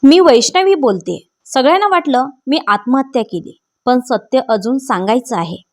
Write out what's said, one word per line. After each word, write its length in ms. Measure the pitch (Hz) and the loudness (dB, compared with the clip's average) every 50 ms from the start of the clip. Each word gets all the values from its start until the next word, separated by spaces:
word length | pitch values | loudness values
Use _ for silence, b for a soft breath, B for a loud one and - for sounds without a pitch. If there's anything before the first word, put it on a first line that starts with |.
| - | 6
"मी 160 | 269 294 359 | 6 6 6
वैष्णवी 540 | 370 339 254 233 233 - - 370 381 392 392 | 6 6 4 4 2 0 -2 0 2 2 0
बोलते." 540 | 330 277 240 202 185 165 - 170 - _ _ _ _ _ | 2 2 -2 -2 -2 -4 -8 -10 -10 _ _ _ _ _
सगळ्यांना 420 | - - 269 254 277 330 381 415 | -6 -4 0 2 2 2 2 2
वाटलं 400 | 415 381 349 - 294 269 247 254 277 - _ _ | 0 0 0 0 0 -2 -2 -2 -4 -8 _ _
मी 120 | - 277 311 - - | -4 -4 -4 0 -2
आत्महत्या 540 | 208 208 - 247 247 269 269 269 - 247 220 | -2 -2 0 -2 -2 -2 -2 -2 -4 -4 -4
केली, 360 | 220 - 175 160 - - _ _ _ _ _ _ | -4 -8 -12 -12 -12 -20 _ _ _ _ _ _
पण 160 | - 247 254 | 0 0 0
सत्य 400 | 247 - 254 208 214 _ - 262 - 247 | 0 -2 -6 -6 -6 _ -2 -2 0 0
अजून 300 | 226 214 190 226 254 269 | -2 -2 -2 -2 -4 -4
सांगायचं 580 | 262 - 233 185 185 196 220 254 247 - 240 | -4 -4 -4 -4 -2 -2 -2 -2 -2 -4 -6
आहे. 260 | 185 170 165 175 - _ _ | -6 -6 -6 -8 -14 _ _